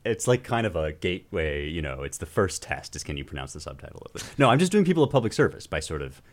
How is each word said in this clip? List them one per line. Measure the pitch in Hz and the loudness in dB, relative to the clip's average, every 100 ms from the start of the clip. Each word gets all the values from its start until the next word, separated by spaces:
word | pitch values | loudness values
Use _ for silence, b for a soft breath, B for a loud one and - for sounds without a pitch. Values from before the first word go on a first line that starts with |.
it's, | 120 113 - | -4 0 2
like, | 123 | 2
kind | - 120 110 | 2 0 0
of | 85 | 0
a | 78 | -2
gateway, | 76 92 95 - 92 78 73 76 | -2 -2 -2 -4 -2 -2 -2 -4
you | 82 | -4
know, | 71 65 | -6 -6
it's | 69 - | -8 -8
the | - | -4
first | - 92 - | 0 0 0
test | - 67 - 69 | -6 -8 -8 -12
is, | |
can | - 71 | -8 -8
you | |
pronounce | 67 71 67 | -8 -10 -10
the | 76 | -12
subtitle | 73 67 - - - | -14 -14 -16 -16 -14
of | - | -12
it? | - - | -6 4
No, | 127 | 6
I'm | 131 | 6
just | 180 | 6
doing | 208 | 4
people | 175 165 | 4 4
a | 139 | 4
public | 135 110 | 4 2
service | - 127 - - | 2 2 0 -6
by | 76 | -6
sort | - 76 | -4 -6
of, | 69 - - | -8 -12 -20